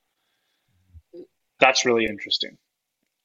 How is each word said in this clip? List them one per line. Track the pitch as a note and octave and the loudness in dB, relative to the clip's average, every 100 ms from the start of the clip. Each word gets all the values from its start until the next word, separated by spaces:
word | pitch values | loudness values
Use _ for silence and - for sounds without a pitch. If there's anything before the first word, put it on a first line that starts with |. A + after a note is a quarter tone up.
| _ _ _ _ _ _ _ _ _ E2+ - E3+ - _ _ _ | _ _ _ _ _ _ _ _ _ -20 -20 -20 -20 _ _ _
that's | C3 C3 B2+ | 2 4 2
really | A#2 A2 | 2 0
interesting." | G#2 - - - - _ _ _ _ _ _ | -4 -6 -6 -6 -14 _ _ _ _ _ _